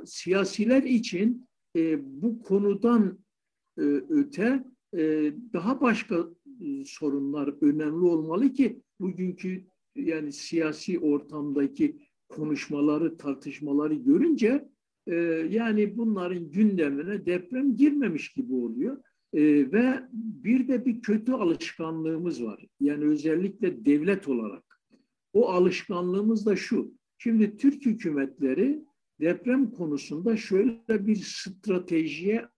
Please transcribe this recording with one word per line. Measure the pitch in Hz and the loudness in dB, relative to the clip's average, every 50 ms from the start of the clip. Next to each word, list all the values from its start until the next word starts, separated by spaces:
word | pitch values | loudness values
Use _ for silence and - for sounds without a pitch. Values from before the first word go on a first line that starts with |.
| - | -12
siyasiler | - - - - 170 185 196 196 190 - - 208 226 254 269 262 | -16 -14 -12 -4 0 0 0 0 -2 -2 -2 2 4 4 4 4
için, | - 254 220 - - - 175 208 240 247 - - _ _ _ _ _ - | 4 2 0 0 0 -4 0 0 0 0 -2 -8 _ _ _ _ _ -2
e, | 170 160 165 156 143 139 135 135 139 175 | 0 0 2 0 -2 -4 -8 -12 -4 -4
bu | 240 220 226 - | -4 -4 -4 -4
konudan, | - 190 202 202 202 196 196 - 233 240 226 208 185 - - _ _ _ _ _ _ _ _ _ _ _ - | 0 0 2 2 2 0 2 2 4 4 4 4 2 0 -6 _ _ _ _ _ _ _ _ _ _ _ -2
e, | 151 143 143 139 131 - | 0 0 0 0 -2 0
öte, | 160 143 139 143 - - 202 240 269 262 262 - - _ _ _ - | 2 2 2 0 -2 -2 0 0 0 0 -2 -6 -20 _ _ _ -4
e, | 175 156 156 156 156 151 151 147 - - 120 - | -2 0 0 0 0 0 -2 -2 -6 -14 -8 -6
daha | 175 170 220 277 277 | -4 -2 -2 -2 2
başka, | 285 240 214 - - - 208 165 175 170 - _ _ 285 269 240 | 2 2 2 2 -2 -2 -2 -2 -2 -4 -8 _ _ -20 -20 -12
e, | 180 147 139 139 135 | -10 -8 -8 -8 -10
sorunlar | - - - 156 143 135 139 139 139 143 151 139 143 143 - | -14 -12 -4 -4 -2 -2 -2 -2 -4 -4 -4 -4 -4 -4 2
önemli | 156 147 143 151 156 147 156 170 180 | 2 2 4 2 0 -2 -2 2 2
olmalı | 175 170 160 156 160 165 196 269 269 - | 2 2 2 -2 -2 -2 2 2 2 2
ki | - 262 214 - - _ _ _ - | 2 0 0 0 -6 _ _ _ -8
bugünkü | 185 190 180 180 185 185 175 - - 185 185 185 - _ _ _ _ _ - | -6 -6 -4 -4 -4 -6 -6 -6 -6 -8 -8 -8 -10 _ _ _ _ _ -10
yani | 147 - 160 160 156 151 147 139 | -6 -4 -2 -2 -2 -4 -8 -10
siyasi | - - - 165 165 160 156 147 - - - 180 165 | -10 -12 -4 -2 -2 0 -2 -2 -6 -6 -4 -4 0
ortamdaki | 156 151 147 143 - - 151 151 147 147 139 143 143 131 - - 156 139 - - _ _ _ _ _ _ | 2 2 0 0 -2 -6 -10 -8 -6 -4 0 0 0 0 0 0 0 0 0 -4 _ _ _ _ _ _
konuşmaları, | - 156 151 151 147 143 - - 151 143 143 151 147 151 165 156 160 | -10 -6 -4 -4 -4 -4 -4 -6 -2 0 2 2 2 2 0 -2 -4
tartışmaları | - - 143 135 135 - 151 135 - 147 143 143 143 151 151 156 | -4 -6 -6 -6 -6 -8 -14 -12 -10 -6 -2 0 0 0 0 -2
görünce, | 143 120 131 147 196 294 339 302 226 226 214 262 294 - - _ _ _ _ _ _ - | 0 4 4 4 6 6 4 2 4 4 2 2 2 -2 -6 _ _ _ _ _ _ -8
e, | - 175 170 170 170 160 160 160 160 | -4 -2 0 0 0 0 0 -2 0
yani | 190 226 233 226 214 214 208 202 208 233 | 0 0 0 2 2 2 2 0 0 -2
bunların | 226 220 208 190 175 180 185 175 170 151 | -2 0 0 0 -2 -4 -4 -6 -6 -6
gündemine | 143 196 220 208 196 175 156 143 139 139 160 185 208 196 147 | 0 4 4 4 4 4 2 0 0 -2 -4 -4 -6 -4 -2
deprem | 170 180 180 180 - 254 254 277 277 226 | -2 -2 -2 -4 -4 -4 0 0 2 4
girmemiş | - 285 302 285 294 262 196 160 143 - - - | 6 4 4 4 4 0 0 -2 -4 -6 -8 -8
gibi | - 123 120 131 | -8 -6 -4 -2
oluyor. | 127 120 113 113 123 165 233 277 - _ _ _ _ _ _ - | -4 -2 -4 -4 -4 -4 -4 -6 -8 _ _ _ _ _ _ 0
E, | 156 147 151 147 147 135 127 160 | 2 4 6 6 4 4 2 2
ve | 220 247 254 262 - - - - | 2 2 2 0 -2 -6 -10 -12
bir | 220 226 220 190 - - 196 247 254 254 - | -10 -8 -8 -10 -8 0 2 2 2 2 2
de | 262 233 247 | 0 0 0
bir | 262 220 - - | -2 -2 -2 0
kötü | 208 208 214 - 254 262 | 0 0 0 0 -2 -2
alışkanlığımız | 233 208 170 160 - - - - - 165 160 165 160 160 160 160 160 175 175 147 123 120 | 0 0 0 0 -2 -4 -12 -10 -8 -8 -6 -6 -4 -4 -4 -4 -2 -4 -4 -4 -4 -6
var. | 110 101 - - - _ - | -8 -8 -10 -16 -20 _ -2
Yani | 139 143 147 147 147 | 0 0 0 2 2
özellikle | 151 151 147 143 160 156 170 185 196 - - - 180 - - 110 | 2 2 2 2 0 0 0 0 -2 -4 -2 -2 -2 -2 0 2
devlet | 143 143 147 156 190 202 190 - 143 | 4 4 4 4 2 0 0 0 -2
olarak. | 131 117 110 104 98 - _ _ _ _ _ _ _ _ _ _ _ _ _ _ - | -2 -2 -2 -6 -8 -12 _ _ _ _ _ _ _ _ _ _ _ _ _ _ 2
O | 202 240 - | 2 2 4
alışkanlığımız | 180 180 180 180 - - - - 196 175 180 180 180 196 208 220 226 214 202 | 4 4 4 4 2 0 -6 -6 -6 -4 -2 -2 -2 0 2 2 0 2 2
da | 214 196 | 0 0
şu. | 185 - - 233 185 - - - _ _ _ _ _ | 0 0 -2 -2 -2 -2 -4 -8 _ _ _ _ _
Şimdi | - 240 226 220 214 202 - | -4 0 2 4 4 2 0
Türk | - - 277 277 - - | 2 2 2 2 2 0
hükümetleri | 240 208 - - 170 147 143 135 135 - - 139 131 131 165 208 262 147 302 - _ _ _ _ _ _ - | -2 -2 0 -2 -2 -2 -2 -2 -4 -4 -2 0 0 2 2 2 0 0 -2 -6 _ _ _ _ _ _ -2
deprem | 151 165 175 175 - 247 254 269 269 220 | 0 0 0 0 0 0 2 2 2 0
konusunda | - - 175 156 147 139 - - 147 156 175 226 226 | 0 -6 -6 -4 -4 -4 -6 -6 -8 -4 -2 0 0
şöyle | - - - 190 190 220 262 226 - _ - 220 208 196 | -2 -2 0 2 2 2 2 0 -2 _ -2 -2 0 2
bir | 220 214 | 2 0
stratejiye | 190 156 - - - - 190 185 - - 214 185 180 180 - 165 160 160 156 143 156 175 202 220 233 - - _ | 0 0 -8 -10 -12 -12 -12 -14 -12 -4 -2 -2 -2 0 0 0 0 0 -2 -4 -4 -2 0 0 0 -2 -6 _